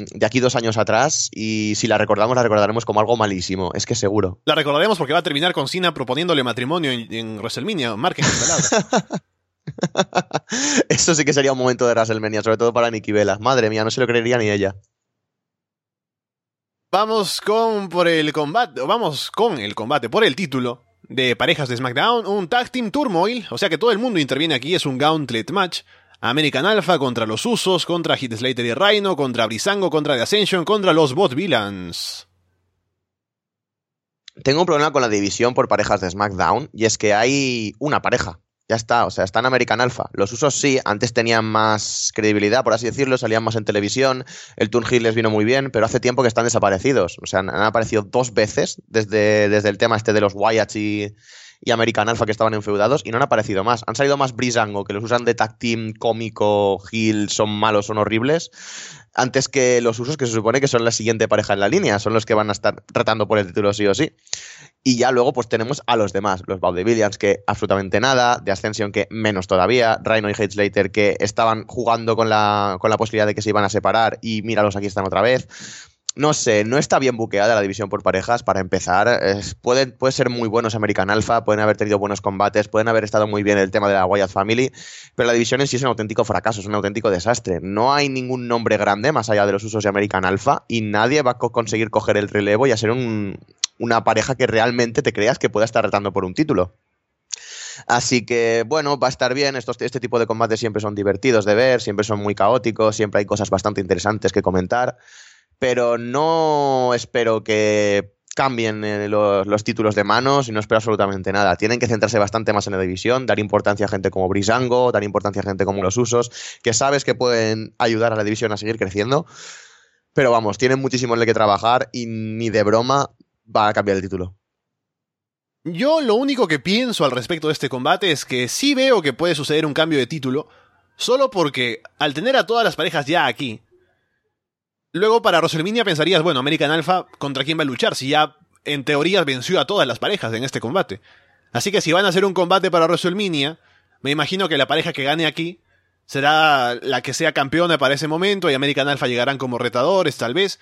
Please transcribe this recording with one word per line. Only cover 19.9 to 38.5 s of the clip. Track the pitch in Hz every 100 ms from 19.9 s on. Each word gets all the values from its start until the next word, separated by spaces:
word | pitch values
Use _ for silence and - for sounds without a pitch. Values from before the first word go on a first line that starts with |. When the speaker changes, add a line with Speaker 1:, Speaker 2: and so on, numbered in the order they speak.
| 147 117
Speaker 2:
por | 180 220
el | 131
título | 170 131 123 113 _ _
de | - 120 127 117
parejas | 131 156 131
de | 120
SmackDown, | 127 120 202 240 190
un | 202 175
Tag | 240 240
Team | 254 220
Turmoil, | 277 269 170 190 247 190
o | 120
sea | 202
que | 160
todo | 233
el | 202
mundo | 254 185
interviene | 139 135 160 135
aquí, | 135 180
es | 151
un | 127
gauntlet | 147 156 139 117 107
match. | 185 180 - - _ _ _
American | 113 135 151 131 175
Alpha | 214 165 165
contra | 131 117 110
los | 110 233
Usos, | 233 185 180 -
contra | 175 156 131
Heath | 131 110
Slater | 127 123 120
y |
Rhino, | 113 202 214 196 160
contra | 135 117 110
Breezango, | 110 202 202 185
contra | 151 147 131
The |
Ascension, | 117 208 190 185 156
contra | 214 185
los | 160 151 131
Vaudevillains. | 190 127 190 123 101 98 87 85 - - - _ _ _ _ _ _ _ _ _ _ _ _ _ _ _ _ _ _ _ - -
Speaker 1:
Tengo | 135 147
un | 180
problema | 151 151
con | 139
la | 120
división | 104 101 - 117
por | 131 120
parejas | 104 101 104
de | 92
SmackDown, | 92 104 92 85 107 156
y | - 110
es | -
que | 107
hay | 104 120 139 135 120 107 -
una | 143 110
pareja. | 98 123 - 82 _